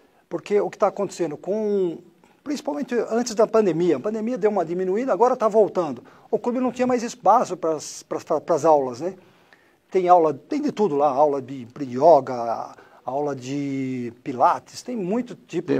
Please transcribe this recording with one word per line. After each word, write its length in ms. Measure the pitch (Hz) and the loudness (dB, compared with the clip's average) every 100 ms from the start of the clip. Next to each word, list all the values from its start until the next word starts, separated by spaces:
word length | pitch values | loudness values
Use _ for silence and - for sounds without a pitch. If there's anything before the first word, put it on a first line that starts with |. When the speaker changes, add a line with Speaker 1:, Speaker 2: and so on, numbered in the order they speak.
| _ _ _ | _ _ _
Speaker 1:
porque 320 | 165 - 202 | -12 -2 -2
o 80 | 170 | -2
que 100 | - | 0
tá 80 | 202 | -2
acontecendo 500 | 190 196 - 165 147 | 0 -6 -4 -6 -6
com, 600 | - 214 214 202 180 160 - _ _ _ | -6 -4 0 0 -2 -4 -16 _ _ _
principalmente 520 | - 285 - 294 277 240 - | -8 -6 -6 -6 -4 -4 -2
antes 240 | 226 247 214 | -2 -2 0
da 100 | 214 | 2
pandemia, 520 | 226 208 160 180 139 | 4 2 2 0 0
a 20 | |
pandemia 360 | 208 220 220 247 | -2 -4 -6 -2
deu 140 | 208 | 0
uma 160 | 202 165 | 0 -2
diminuída, 480 | 175 185 196 254 | -4 -2 -2 -2
agora 220 | 185 240 254 | 2 2 4
tá 100 | 220 | 2
voltando. 560 | 214 185 190 160 117 - - _ | 4 2 2 -4 -6 -14 -20 _
O 80 | 214 | -4
clube 200 | 240 247 | -2 -2
não 120 | 247 | -4
tinha 160 | - 247 | -2 0
mais 160 | 247 | 0
espaço 520 | 226 - 180 226 185 175 | -4 0 4 4 2 -2
pras, 460 | 160 151 - - | -2 -4 -6 -16
pras, 220 | - 160 - 156 | -10 -10 -2 -4
pras 220 | - 160 151 | 0 2 6
aulas, 340 | 147 131 120 | 4 4 -4
né? 140 | 170 190 _ _ _ _ _ _ _ | -8 -10 _ _ _ _ _ _ _
Tem 180 | 190 175 | -2 6
aula, 240 | 180 160 | 6 6
tem 260 | 139 - 294 | 0 -6 -4
de 120 | 285 | -4
tudo 240 | - 208 143 | 0 0 2
lá, 120 | 147 | 2
aula 320 | 131 151 139 | 4 2 2
de, 260 | 123 135 113 | -6 -12 -14
de 180 | 131 135 123 | -12 -8 4
yoga, 720 | 160 147 131 123 117 110 - - - - - | 8 8 6 -4 -4 -4 -8 -16 -20 -14 -8
aula 300 | 135 147 135 | -4 -4 -6
de 760 | 123 143 143 135 131 127 120 110 | -8 -6 -4 -4 -6 -6 -8 -10
pilates, 580 | - 123 160 135 - - | -10 2 2 2 -6 -16
tem 140 | - 247 | -10 -8
muito 400 | 175 226 247 180 | -4 -4 -6 -14
tipo, 320 | _ 165 151 | _ -8 -2
Speaker 2:
Tem 80 | 139 | -2